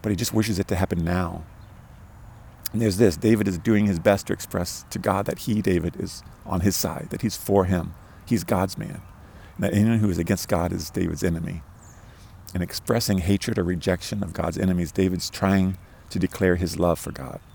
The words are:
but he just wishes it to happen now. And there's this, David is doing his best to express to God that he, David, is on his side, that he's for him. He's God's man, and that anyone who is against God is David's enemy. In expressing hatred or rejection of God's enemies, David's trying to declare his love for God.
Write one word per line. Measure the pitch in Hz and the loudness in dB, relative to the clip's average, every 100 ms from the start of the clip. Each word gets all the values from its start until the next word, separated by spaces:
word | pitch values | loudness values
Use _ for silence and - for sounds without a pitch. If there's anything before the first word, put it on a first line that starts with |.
but | 104 | 0
he | 95 | -2
just | 117 | 0
wishes | 110 107 98 | 0 0 0
it | 95 | 0
to | 90 | 0
happen | 95 85 | 0 0
now. | 82 90 87 85 - - - - - - - - - - - - - | 0 0 -2 -6 -12 -18 -20 -20 -20 -20 -20 -20 -20 -20 -20 -18 -8
And | 107 | 0
there's | 113 95 | 0 6
this, | 110 82 | 4 6
David | 110 110 98 | 4 4 2
is | 87 | 0
doing | 113 104 104 | 2 4 4
his | 87 | 4
best | 95 101 - | 4 2 0
to | |
express | 98 - - 90 - - | -6 -4 -4 -4 -8 -10
to | 90 | -4
God | 92 98 101 | 0 0 0
that | - | -4
he, | - 107 | -2 0
David, | 101 90 82 - | 2 2 0 -6
is | - - - - - | -8 -10 -16 -18 -4
on | 95 | 0
his | 95 92 | 2 2
side, | - 73 78 | -2 -4 -8
that | - | -4
he's | 107 - | -4 -4
for | - 101 90 | 2 4 4
him. | 92 85 - - - - | 2 0 -10 -20 -20 -2
He's | 113 | -2
God's | 80 95 95 - | 2 0 0 -4
man, | 104 - - - - - - - | -10 -12 -16 -20 -20 -20 -18 -4
and | |
that | 98 | 0
anyone | 101 107 113 | 4 4 4
who | 104 | 2
is | 85 | 2
against | 85 98 - | 0 -2 0
God | 87 87 | 0 0
is | 90 - | -2 -4
David's | - 87 82 | -2 -2 0
enemy. | 90 82 82 80 - - - - - - - - - | -2 -2 -4 -8 -12 -20 -20 -20 -20 -20 -20 -20 -10
In | 92 | -6
expressing | 87 - - 117 - 98 | -6 -6 -2 -2 2 0
hatred | 82 98 - 110 | 2 0 0 -2
or | |
rejection | 87 90 98 90 - 107 | 0 0 0 -2 -2 -6
of | 95 | -6
God's | 80 85 85 | -4 -4 0
enemies, | 92 90 82 | 0 0 -2
David's | - 95 90 - | 0 0 0 -6
trying | - 98 98 92 92 - - - | -2 2 4 2 -2 -12 -20 -10
to | 104 | -2
declare | 92 - 92 87 | -2 2 2 4
his | 90 - | 0 0
love | 87 82 | 2 2
for | - | -4
God. | - 67 - - | -10 -10 -12 -16